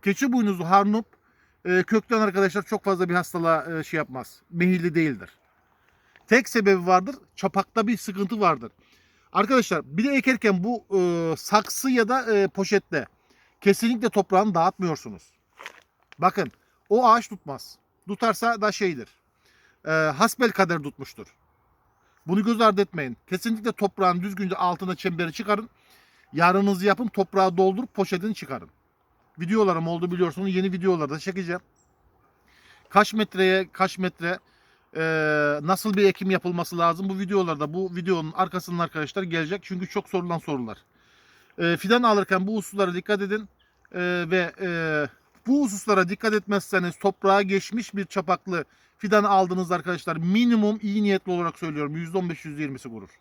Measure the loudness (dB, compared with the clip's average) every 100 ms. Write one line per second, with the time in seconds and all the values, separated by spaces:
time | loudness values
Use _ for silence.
0 | -2 0 0 2 0 -2 4 4 4 0
1 | -4 _ _ _ _ _ 0 0 2 0
2 | 2 2 2 2 0 0 -4 -4 0 0
3 | 0 0 -2 -2 2 0 0 -8 -4 -4
4 | -4 -8 -14 -20 _ 0 2 2 2 0
5 | 0 -2 -10 _ _ _ _ _ _ _
6 | _ _ _ 2 2 0 4 2 4 2
7 | 2 -12 _ -6 -4 -2 -4 -2 -2 -2
8 | -6 -6 -6 2 2 2 -4 _ _ _
9 | _ _ _ -2 2 2 2 -4 -4 -2
10 | 0 2 0 2 2 0 -2 -4 _ 0
11 | 2 0 -2 -4 0 0 0 -6 0 2
12 | 2 0 2 2 2 0 0 0 0 -6
13 | -6 _ _ _ _ _ 2 4 2 0
14 | 0 0 2 2 2 2 0 0 -4 -4
15 | -8 -18 _ _ _ _ -20 -20 _ _
16 | _ -2 -2 0 -6 _ _ _ _ 2
17 | 6 4 2 -16 -14 -14 -16 -20 _ _
18 | -12 -2 -2 0 -2 0 -2 0 -4 -4
19 | -12 _ _ _ _ _ _ _ -2 0
20 | 0 2 0 2 -2 0 0 0 -6 -12
21 | -18 -16 -20 _ _ _ _ _ _ _
22 | _ _ -4 -2 0 2 2 4 -2 -2
23 | -8 -8 _ -6 -4 -4 -4 -2 -4 0
24 | 0 0 -4 -6 -6 0 -2 -2 -6 -4
25 | -4 -4 -6 -6 -4 -4 -4 _ _ _
26 | _ _ _ 2 4 6 4 2 2 2
27 | -2 -2 0 2 2 4 2 2 -6 -2
28 | -2 -2 -4 -8 -8 -10 -12 _ _ _
29 | _ _ _ -10 -2 2 2 2 -2 -2
30 | -4 0 -2 -2 -2 0 -2 0 0 0
31 | -2 -4 -6 -8 -6 -8 _ _ _ _
32 | _ _ _ _ _ _ _ _ _ 2
33 | 2 0 -2 2 2 2 -2 -4 -4 -2
34 | -6 -4 -6 -6 _ _ _ _ _ -4
35 | -2 0 0 2 0 0 -2 -2 0 4
36 | 4 4 0 0 0 -4 -4 2 2 2
37 | -4 -6 -2 0 0 -2 -4 -4 -6 -4
38 | -2 -2 -2 -2 -2 -2 -6 -4 -4 -4
39 | -6 -6 -4 -4 -4 -6 -8 -8 -6 -6
40 | -4 -6 -4 -6 -4 -6 -6 -10 _ _
41 | _ _ _ _ _ -2 0 0 2 4
42 | 4 2 2 -2 0 -4 -6 -2 -2 -2
43 | -2 -2 -2 -6 -8 _ _ _ _ -6
44 | -2 -2 0 0 -2 -4 -6 -4 -2 -2
45 | -2 _ _ _ 0 2 2 -2 2 2
46 | 2 0 0 0 0 -2 0 -2 -2 0
47 | -2 0 4 4 4 -2 -2 -8 -8 -8
48 | -6 -6 -2 -4 -2 -6 -6 _ _ _
49 | 2 2 4 4 2 0 -2 -2 -2 -6
50 | -4 -4 0 2 4 4 2 0 -2 0
51 | 2 0 0 -2 -2 -4 -8 -4 -4 -6
52 | -4 -4 -2 -6 -10 -8 -8 -8 -12 -14
53 | -16 _